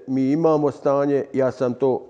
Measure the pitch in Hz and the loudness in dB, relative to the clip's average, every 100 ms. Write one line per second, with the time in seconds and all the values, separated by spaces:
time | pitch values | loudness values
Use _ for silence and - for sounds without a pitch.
0 | - 131 131 156 160 151 143 - 143 139 | -4 -2 0 2 2 2 0 -2 0 0
1 | 143 139 - 127 131 - 127 120 135 120 | 2 0 -2 -2 -2 0 -4 0 0 0